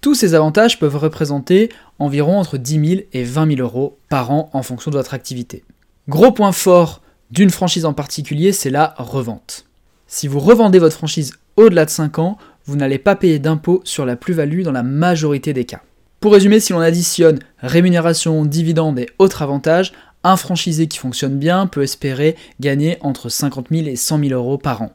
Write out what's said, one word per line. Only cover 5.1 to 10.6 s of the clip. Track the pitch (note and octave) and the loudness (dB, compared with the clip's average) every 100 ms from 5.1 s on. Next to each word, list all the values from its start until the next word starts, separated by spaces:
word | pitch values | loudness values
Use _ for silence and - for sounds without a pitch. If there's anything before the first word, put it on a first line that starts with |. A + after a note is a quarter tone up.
activité. | C3 - B2+ A#2+ - _ _ _ _ - | -8 -10 -12 -12 -14 _ _ _ _ -6
Gros | D3+ A#3+ | 4 4
point | - G3+ | 4 0
fort | F3+ F#3+ F3 E3 - _ _ _ | 0 4 4 4 -4 _ _ _
d'une | A#2 G3 | 2 2
franchise | - F3+ F3 | 4 -2 -2
en | D#3+ | -4
particulier, | C#3+ C#3+ - C#3+ D3 F#3 | -4 -8 -10 -6 0 0
c'est | F#3+ C#3 | 0 -2
la | C#3 D#3 - | 0 -2 -2
revente. | A#2+ C#3 A#2+ G#2+ - - _ _ _ _ _ | -8 -6 -6 -10 -14 -20 _ _ _ _ _
Si | - C#3+ | -8 -4
vous | C#3 | 0
revendez | D3+ A#3 | 2 4